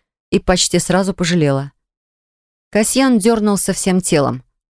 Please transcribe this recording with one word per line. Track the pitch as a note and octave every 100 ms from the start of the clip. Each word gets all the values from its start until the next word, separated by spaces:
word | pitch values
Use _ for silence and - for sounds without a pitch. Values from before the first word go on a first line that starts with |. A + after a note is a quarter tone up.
| _ _ -
и | F3+
почти | - F3+ - F3
сразу | - F3+ F#3+
пожалела. | - E3+ F3 C#3+ C#3 C#3 _ _ _ _ _ _ _ _ _ _
Касьян | G3+ A3 B3+ C4+ A#3
дернулся | G#3 A3+ G#3 G3+ -
всем | F#3 G3 F3+
телом, | - D3+ C3 B2+ - _ _